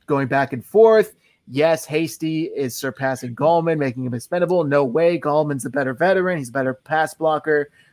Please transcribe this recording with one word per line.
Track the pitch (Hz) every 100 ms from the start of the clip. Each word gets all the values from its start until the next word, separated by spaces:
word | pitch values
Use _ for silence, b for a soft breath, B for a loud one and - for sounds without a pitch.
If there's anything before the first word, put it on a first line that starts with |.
| -
going | 139 127
back | 139 135
and | 123
forth. | - 208 226 220 - - _ _ -
Yes, | 131 160 160
Hasty | - 156 156 - 160 160
is | 165 - 131
surpassing | - 135 - 135 131 123 117
Gallman, | 151 170 165 160
making | 135 123
him | 127
expendable. | 120 - 175 175 180
No | 147 143
way. | 135 147 170 165
Gallman's | 151 151 151 135
the | 135
better | 143 131
veteran. | 120 180 190 185 170
He's | 120
a |
better | 135 131
pass | 127 - 156 156
blocker. | - 160 151 156 147 143 b b